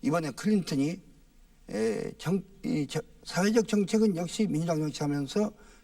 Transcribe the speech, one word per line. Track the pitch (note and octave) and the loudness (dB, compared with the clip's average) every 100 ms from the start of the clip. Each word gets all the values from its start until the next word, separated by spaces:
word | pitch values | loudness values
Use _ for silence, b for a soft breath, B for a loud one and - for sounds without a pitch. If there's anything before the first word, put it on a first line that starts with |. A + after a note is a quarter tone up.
이번에 | - E3+ D#3 | 0 0 -2
클린턴이, | - G3 G#3 D#3+ C#3+ C#3+ F3+ - - - _ _ _ - | -4 2 2 2 0 0 -2 -12 -20 -20 _ _ _ -10
에, | - A2+ - - - | -4 -2 -2 -6 -6
정-, | D#3 F#3+ - - | -2 -2 -4 -10
이 | D#3 D3+ C#3 | -4 -2 -2
저-, | D#3 - - - | -6 -8 -18 -6
사회적 | E3+ G3 A3+ A3 | 0 4 4 4
정책은 | G#3 F#3+ A3 A3 E3 | 2 2 4 4 2
역시 | E3+ - G#3 | -4 -2 0
민주당 | D3+ E3+ D#3 | 0 0 0
정치하면서 | D3+ - D3 C#3+ C3+ G3+ G#3+ - B B | 0 -2 -2 0 0 0 -2 -4 B B